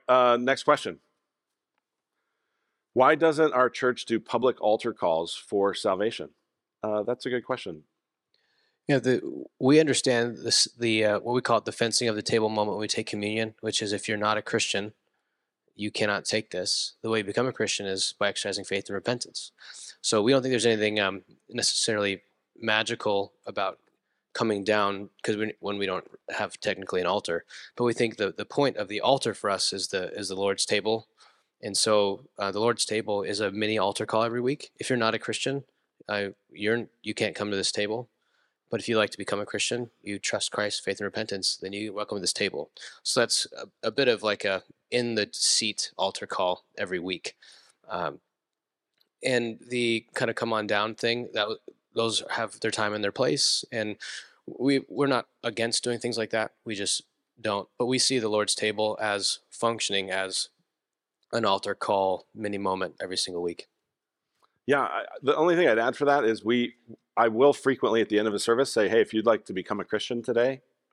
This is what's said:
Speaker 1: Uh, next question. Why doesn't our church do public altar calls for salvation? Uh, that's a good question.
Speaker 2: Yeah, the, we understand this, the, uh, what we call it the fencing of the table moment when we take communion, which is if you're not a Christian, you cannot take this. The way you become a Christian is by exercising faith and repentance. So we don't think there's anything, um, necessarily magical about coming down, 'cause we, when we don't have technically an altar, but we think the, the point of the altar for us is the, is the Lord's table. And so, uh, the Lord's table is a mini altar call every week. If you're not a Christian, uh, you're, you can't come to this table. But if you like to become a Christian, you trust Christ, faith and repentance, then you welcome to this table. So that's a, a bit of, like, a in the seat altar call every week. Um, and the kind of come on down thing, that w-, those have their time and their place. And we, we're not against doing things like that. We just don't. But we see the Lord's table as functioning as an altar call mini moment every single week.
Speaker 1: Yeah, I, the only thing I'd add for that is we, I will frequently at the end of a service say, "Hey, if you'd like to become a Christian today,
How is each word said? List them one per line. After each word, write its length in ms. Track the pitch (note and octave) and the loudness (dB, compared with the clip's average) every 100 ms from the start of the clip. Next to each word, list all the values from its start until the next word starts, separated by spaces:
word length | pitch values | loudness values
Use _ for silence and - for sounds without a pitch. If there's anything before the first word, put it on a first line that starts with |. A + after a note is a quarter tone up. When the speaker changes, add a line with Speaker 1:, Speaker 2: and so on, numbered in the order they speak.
| - | 2
Speaker 1:
Uh, 280 | B2+ B2 A#2+ | 4 6 4
next 240 | B2 C3+ | 2 0
question. 340 | - D3 G#2 D#2 _ _ _ _ _ _ _ _ _ _ _ _ _ _ _ _ _ _ _ | 2 2 0 -10 _ _ _ _ _ _ _ _ _ _ _ _ _ _ _ _ _ _ _
Why 220 | A#2 C3 | 4 6
doesn't 380 | D#3 D#3+ D3 D#3 | 6 4 4 4
our 180 | B2+ B2+ | 4 2
church 340 | - B2+ B2 | 2 0 0
do 140 | - A2+ | -2 -2
public 420 | - A#2 B2+ - | -2 0 2 2
altar 320 | G#2+ A2 A#2 | 2 2 0
calls 420 | - F2+ E2 E2+ | -2 0 0 -2
for 400 | - - G2+ G2 | -8 -2 2 2
salvation? 560 | F2+ G#2+ F#2+ G#2+ - D2 _ _ _ _ _ | 2 0 0 0 -4 -12 _ _ _ _ _
Uh, 220 | G#2+ G#2+ | -4 -2
that's 200 | G#2 B2 B2+ | -2 -4 -2
a 40 | |
good 140 | B2 | -4
question. 400 | A#2 B2+ F#2+ D#2 _ _ _ _ _ _ _ _ _ _ - | -2 -6 -6 -12 _ _ _ _ _ _ _ _ _ _ 0
Speaker 2:
Yeah, 100 | C#3 | 2
the, 480 | B2 B2 - - - - | 4 2 0 -10 -12 0
we 180 | B2+ D3+ | 6 8
understand 600 | D#3 A#2+ C3+ A#2+ A#2+ A2+ | 6 4 4 2 2 -2
this, 280 | A#2 - - A#2 | 0 2 2 0
the, 280 | A#2 A2 | 2 4
uh, 160 | G#2+ G#2 | 4 2
what 140 | - | 0
we 60 | B2 | 0
call 180 | - A2+ | 2 2
it 80 | G#2+ | 0
the 60 | |
fencing 360 | - A#2 - A#2+ | -2 0 0 0
of 80 | G#2+ | -2
the 60 | |
table 260 | - A#2 G#2+ | 0 2 2
moment 280 | G#2+ G#2 G2 | 2 0 -2
when 40 | |
we 80 | G#2+ | -4
take 180 | - A2 | -4 -4
communion, 480 | G#2+ G#2 A2 A2 - | -4 -2 -2 -4 -6
which 220 | A2 - | -4 -2
is 100 | G#2+ | -2
if 160 | G2+ - | -4 -2
you're 80 | G#2 | 0
not 220 | G#2 G#2+ | 0 0
a 40 | |
Christian, 520 | - A2+ - G2+ G#2+ - _ _ _ _ _ _ _ - | 0 -2 0 -2 -4 -10 _ _ _ _ _ _ _ -8
you 160 | G2+ | -6
cannot 320 | - G#2+ G2 | 0 0 0
take 260 | - A2 - | -2 -4 -2
this. 440 | F2+ F2+ G2 - - | -6 -2 -2 -4 -6
The 80 | A2+ | -2
way 80 | A2 | -2
you 60 | |
become 220 | G2 G#2+ B2+ | 0 0 0
a 60 | |
Christian 340 | - G#2+ - G2+ | 0 -2 -2 -4
is 280 | F#2+ - - | -2 -4 -2
by 100 | G2+ | -2
exercising 360 | - G2+ G2 | -2 -4 -4
faith 240 | F#2+ G2 - | -4 -6 -4
and 60 | |
repentance. 580 | G2 - B2 - - - _ - - - - | -6 -4 -4 -6 -12 -14 _ -20 -16 -18 -8
So 220 | - A2 | 0 2
we 100 | A2 | 4
don't 100 | C3+ | 4
think 80 | C3 | 2
there's 160 | B2 A#2 | 2 4
anything, 320 | A2 G#2+ G#2+ | 4 2 2
um, 240 | G2 F#2+ - _ - | 0 -2 -12 _ -12
necessarily 720 | A#2+ - - - G#2+ G2+ F#2+ _ _ _ - | -2 0 0 0 0 0 -2 _ _ _ -8
magical 720 | A2+ G#2+ A2+ A#2 G#2+ G2 G2 _ - | 0 0 0 -2 0 0 -2 _ -10
about 320 | G#2 F#2+ E2+ _ _ _ _ _ | -4 -4 -6 _ _ _ _ _
coming 320 | - A2+ G2+ | -2 0 0
down, 460 | G2 G#2+ G2+ G2 G2+ _ | 2 2 2 -2 -10 _
'cause 140 | - G#2 | -4 -2
we, 160 | G#2+ - | -4 -6
when 180 | G2 G2+ | -6 -4
we 80 | G2 | -2
don't 220 | F#2 - - - | -4 -8 -18 -10
have 280 | - G2+ - | -6 -6 -4
technically 400 | - G2+ F#2+ F#2 | -4 -4 -4 -2
an 60 | F2+ | 0
altar, 380 | G2+ - E2+ - - - - | 0 -2 -6 -6 -20 -12 -2
but 80 | |
we 80 | A#2+ | 0
think 240 | A2+ A#2 G#2+ | 2 -2 -2
the, 160 | G2 | -4
the 120 | - | -4
point 320 | G#2 - C#3 - | -6 0 0 0
of 120 | G2 | -6
the 120 | G#2 | 0
altar 340 | A#2 C3+ A#2+ | 2 2 0
for 160 | G2 G#2 | -2 -2
us 220 | F#2+ - | 0 -2
is 160 | G2 - | -4 -4
the, 240 | F#2+ F2+ - | -4 -4 -6
is 100 | F#2+ | -6
the 60 | |
Lord's 300 | F#2+ G2 G2 | -2 0 0
table. 440 | - G#2+ G#2 A2 - _ - _ _ _ | 0 0 0 -2 -4 _ -20 _ _ _
And 160 | G#2+ G2 | -6 0
so, 520 | A2 G#2+ G2+ G2 - - | 4 4 4 0 -8 -4
uh, 140 | G2 | -2
the 80 | G2+ | 0
Lord's 240 | A#2 A#2 | 0 0
table 380 | - A2 G#2 G2+ | 0 -2 0 -2
is 160 | F2+ G2+ | -2 -2
a 100 | G2+ | -2
mini 280 | G2+ G#2+ G#2+ | 0 0 2
altar 280 | F#2+ - A2 | 0 -2 0
call 160 | A2 | 0
every 180 | A2+ A#2+ | 0 0
week. 300 | B2+ D3 - - | -2 -2 -8 -8
If 100 | - | -2
you're 80 | B2 | 2
not 180 | A2+ | 2
a 40 | A2 | 0
Christian, 460 | - G#2+ C3 C#3 - _ _ _ - | -4 -4 -2 -4 -8 _ _ _ -6
uh, 200 | G#2 G2 - _ | -4 -4 -8 _
you're, 360 | D#2+ G#2 A#2 G2+ _ | -4 -2 -2 -4 _
you 120 | G#2+ | -8
can't 200 | - G#2+ | -2 -2
come 160 | - G#2 | -2 -4
to 60 | G2 | -2
this 160 | F#2 | -2
table. 360 | - G#2 A2+ B2 _ _ _ _ _ - | -2 -2 -4 -8 _ _ _ _ _ -8
But 100 | A2+ | -6
if 80 | A#2 | 0
you 100 | A2+ | 2
like 120 | G#2+ | 2
to 80 | - | -2
become 220 | G2 G2+ | -6 -4
a 60 | G2+ | -4
Christian, 440 | G#2 - B2 A#2+ _ | -2 -2 -2 -6 _
you 160 | G2+ G2+ | -10 -6
trust 340 | - G#2 - | -4 -4 -2
Christ, 320 | - G#2 - | -2 -2 -2
faith 160 | - G2 | -4 -4
and 60 | G2+ | -4
repentance, 500 | - A2 G2 - - | -4 -4 -2 -2 -4
then 160 | F#2+ | -6
you 200 | G2+ G#2+ | -6 -6
welcome 240 | G2 G#2 G2+ | -6 -6 -4
to 20 | |
this 140 | F2 | -2
table. 360 | - G2+ D2 - - - - | -2 -2 -4 -10 -12 -20 -10
So 180 | - B2+ | -2 0
that's 260 | A2+ - - B1+ | 2 0 -2 -8
a, 320 | - _ A2+ | -16 _ -4
a 20 | |
bit 180 | A2 C3 | 2 2
of, 140 | G#2+ | 2
like, 220 | G#2+ G2+ | 0 0
a 180 | G2+ F#2+ - _ - | 0 -2 -4 _ -4
in 260 | B2 A#2+ A2 | -2 0 0
the 120 | G2+ | -2
seat 580 | - - - A2 G#2 - - | 0 0 2 0 -4 -6 -2
altar 300 | F#2+ - G2 | -2 -2 -6
call 380 | - F2+ F2+ _ - | 0 0 0 _ -8
every 220 | F#2+ F#2 | -4 -4
week. 360 | F2+ F#2 - - - - _ _ - | -4 -6 -8 -14 -20 -20 _ _ -10
Um, 320 | F2+ D#2+ D2 _ _ _ _ _ _ _ _ _ - | -6 -4 -6 _ _ _ _ _ _ _ _ _ -6
and 360 | C3 B2 A#2 A2+ A#2+ | 0 0 0 -6 -6
the 380 | B2 A#2+ A2+ - | 0 0 0 -2
kind 160 | - A#2 | -2 -2
of 60 | A2 | 0
come 160 | A#2 | -2
on 140 | A2 G#2+ | -2 0
down 280 | G#2 A2 | 0 -2
thing, 360 | A2 A#2 A#2+ A#2+ | -2 -2 -2 -2
that 80 | A2 | -2
w-, 180 | G#2+ A2 - - _ | -2 -4 -12 -20 _
those 280 | A#2 A#2 G#2 - | -2 0 0 -2
have 300 | - A2 - | -4 -6 -4
their 100 | A2+ | -4
time 240 | G#2+ G#2 | 0 -2
and 80 | G#2+ | 0
their 80 | G2+ | -2
place. 540 | - C3 C#3+ - - - | 0 0 2 2 0 -4
And 240 | A#2 G#2+ G2+ - - - _ - | -6 -6 -6 -12 -14 -16 _ -14
we, 380 | - C3 C3+ - | -2 2 2 0
we're 180 | G2 C#3 | -2 0
not 200 | B2 - _ | 0 -2 _
against 400 | A#2 A2 A#2 - | -6 -2 -2 -2
doing 160 | B2 A#2 | -2 -4
things 180 | A#2+ A2+ | -4 -4
like 140 | A2 | -2
that. 220 | A2+ A2 _ | -2 -2 _
We 100 | A2+ | -8
just 280 | G2+ G2 - - _ _ _ | -6 -4 -4 -6 _ _ _
don't. 280 | A2 G2+ - - | -2 -2 -4 -4
But 80 | B2 | 0
we 120 | B2+ | 2
see 200 | - B2 | 2 2
the 100 | A2 | 2
Lord's 260 | G#2+ G#2 | 0 0
table 440 | - G#2+ G#2 G#2+ G#2 | 0 -2 0 -2 -2
as 400 | G#2+ G2+ G2 - _ | -2 0 -2 -4 _
functioning 600 | - A#2 A2 - G2 F#2+ | -2 -2 0 -2 -2 -2
as 400 | F#2+ F#2+ F#2 - _ _ _ _ _ _ _ - | -2 -2 -4 -6 _ _ _ _ _ _ _ -6
an 120 | A#2 | 0
altar 300 | G#2+ G2 G2+ | 2 2 0
call 520 | G2 - G2+ F#2+ F2+ - | -4 0 2 2 0 -6
mini 240 | G#2+ G#2 G2+ | -8 -6 -2
moment 380 | G2 F#2 F2+ - | -2 -2 -4 -6
every 160 | F#2 F#2 | -6 -4
single 240 | - F2 | -4 -4
week. 240 | F2 E2+ - _ _ _ _ _ _ _ _ _ - | -4 -6 -14 _ _ _ _ _ _ _ _ _ 0
Speaker 1:
Yeah, 160 | C#3 | 2
I, 220 | G#2 F2+ - - | 2 -4 -6 -4
the 140 | B2 D3 | 2 4
only 200 | E3+ E3+ | 4 6
thing 120 | D#3 | 6
I'd 100 | A2 | 4
add 180 | A#2+ A#2+ | 2 2
for 100 | C#3+ | 4
that 180 | C#3 | 4
is 180 | A2+ A2 | 4 2
we, 320 | G#2 B2 A#2+ - - A2+ _ - | 2 2 0 -6 -20 -20 _ 2
I 100 | A#2 | 4
will 240 | A2 C#3+ | 6 6
frequently 480 | C3+ C#3 B2+ A2+ A2+ | 6 2 2 2 2
at 80 | G2+ | 4
the 100 | G#2 | 2
end 100 | A2 | 2
of 40 | |
a 60 | G2+ | 0
service 340 | - A#2 C#3 | 2 2 2
say, 160 | A2+ G2 | 2 4
"Hey, 140 | A2+ | 4
if 100 | G#2 | 4
you'd 140 | A2 A2 | 2 2
like 180 | G#2+ - | 2 0
to 60 | |
become 280 | F#2+ - G#2 | -8 -4 -6
a 40 | |
Christian 380 | F#2+ G#2 - A#2+ | -4 -4 -2 -6
today, 400 | A#2 A#2 B2 C3 _ _ _ | 0 2 2 -2 _ _ _